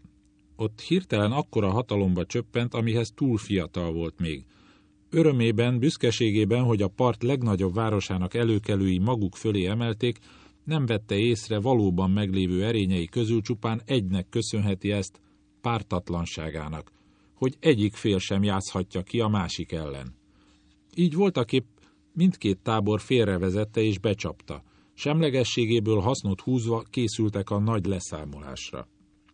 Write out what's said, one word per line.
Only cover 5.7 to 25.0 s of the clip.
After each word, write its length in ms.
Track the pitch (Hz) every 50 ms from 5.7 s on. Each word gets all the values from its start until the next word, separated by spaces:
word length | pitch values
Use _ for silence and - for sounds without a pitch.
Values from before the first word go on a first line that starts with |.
| 127 120
büszkeségében, 840 | 120 160 - - - 120 110 - 123 110 101 107 104 98 113 123 127
hogy 180 | 120 113 98
a 60 | 101
part 360 | 92 - - 127 123 110 113 120
legnagyobb 500 | 123 143 135 120 113 101 87 95 92 87
városának 600 | 113 113 110 107 101 - - 95 92 92 90 -
előkelői 640 | 117 120 113 110 101 - - 104 98 98 95 92
maguk 380 | 90 95 117 127 113 104 90 -
fölé 300 | - - 110 101 101 87
emelték, 540 | 90 104 117 120 117 107 107 127 120 117 - - - - - - - _ _ _
nem 220 | 143 156 156 135
vette 300 | 113 113 101 110 - 101
észre, 440 | 98 110 120 117 104 - - 110 104
valóban 520 | 101 131 131 117 104 95 90 87 95 92
meglévő 520 | 95 104 104 95 95 95 92 90 90 90 98
erényei 420 | 110 117 107 98 92 95 90 85
közül 360 | 78 - 123 117 110 117 113
csupán 400 | 107 - 123 - - 113 113 110 -
egynek 440 | - 135 123 98 90 98 95 90 -
köszönheti 640 | - 117 110 - - 107 101 104 98 92 - 101
ezt, 300 | 104 101 95 - - - _ _ _ _ _ _ _ _
pártatlanságának, 1300 | - 120 117 113 98 - 98 90 - - 87 85 85 - - 85 78 78 73 80 76 76 78 78 76 - _ _ _ _ _ _ _ _ _
hogy 220 | _ 131 131 131 -
egyik 360 | - 165 143 107 104 101 -
fél 240 | - - 113 101 92
sem 240 | - - 101 98 101
játszhatja 580 | 104 95 95 92 - - 98 92 - - 92
ki 180 | 87 - - 117
a 80 | 110
másik 440 | 107 104 101 90 82 - - 82 -
ellen. 440 | - 80 78 73 69 69 65 62 62 - _ _ _ _ _ _ _ _ _ _ _ _ _ _ -
Így 200 | 165 175 170 143
voltaképp 500 | 170 202 196 - - 120 - - 131 - - _ _ _ _ _ _ _ _ _
mindkét 460 | 156 175 190 180 - - 104 95 -
tábor 420 | - 120 113 110 101 104 107 104
félrevezette 800 | - - 131 123 110 101 95 87 92 92 90 104 107 107 - 113
és 180 | 110 110 101 92
becsapta. 640 | 95 110 101 - - 85 - - - - 76 69 - _ _ _ _ _ _
Semlegességéből 1040 | -